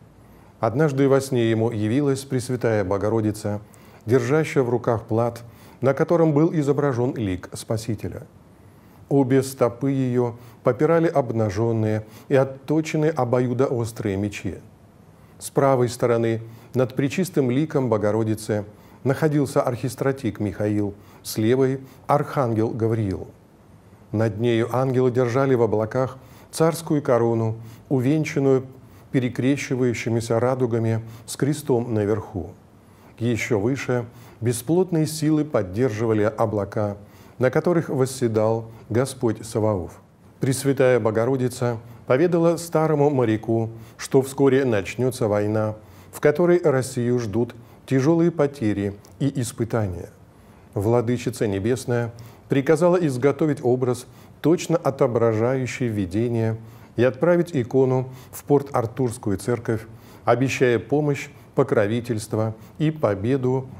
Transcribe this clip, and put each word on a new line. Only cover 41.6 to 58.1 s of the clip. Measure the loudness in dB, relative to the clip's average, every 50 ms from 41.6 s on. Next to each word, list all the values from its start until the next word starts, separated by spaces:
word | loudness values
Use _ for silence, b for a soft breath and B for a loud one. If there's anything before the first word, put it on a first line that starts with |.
| -4 -4 -4 -4 -8 B B B B
поведала | B 2 2 2 2 2 2 2 2 2
старому | 0 -2 -2 0 0 2 2 2 2 2 2
моряку, | 2 2 2 2 2 0 0 0 0 0 0 -4 -6 B B B B
что | B -4 0 2 2 2
вскоре | 2 0 2 4 4 4 4 4
начнётся | 2 2 0 0 -2 -4 -2 -2 -2 -2 0 0
война, | 0 2 2 0 0 0 0 0 -2 -4 -8 B B B B B B
в | B 0
которой | 2 2 4 4 4 4 4 4 4
Россию | 4 2 2 0 -2 -4 -2 -2 0 0 -2
ждут | -2 -2 -2 -2 -2 -2 -4 -12 B B B B B
тяжёлые | -2 0 2 2 4 4 4 2 2
потери | 2 2 0 0 0 -2 -2 -2 0 0 -2 -4 -6 -8 -14 -16 -8 -4
и | -4 -2 -2 -2
испытания. | -6 -6 -6 -6 -6 -4 -2 -2 -2 -4 -6 -8 -12 -14 -18 -20 -20 -20 -20 B B B B B B B B
Владычица | -2 0 2 2 2 2 0 -2 -4 -4 -6 -4 -4 -2
Небесная | -2 -2 -2 0 -2 -2 -2 -2 -2 -2 -2 -2 -4 -8 B B B B B B
приказала | B 0 0 2 2 2 4 4 4 4
изготовить | 2 2 0 0 0 0 0 2 2 0 -2 0 0
образ, | 0 0 0 2 0 0 -2 -2 -6 -16 B B B B B -2
точно | 0 2 2 2 0 0 -2
отображающий | 0 0 0 0 2 2 2 2 2 2 2 2 2 0 0 0 -2 -4 -4 -4 -4 -4
видение, | -2 -2 -2 -2 -2 -2 -2 -2 0 0 0 0 0 -2 -4 B B B B B B B
и | B 2
отправить | 2 2 2 2 4 4 4 2 0 -2
икону | -4 -2 0 2 2 4 4 2 0 -2 -4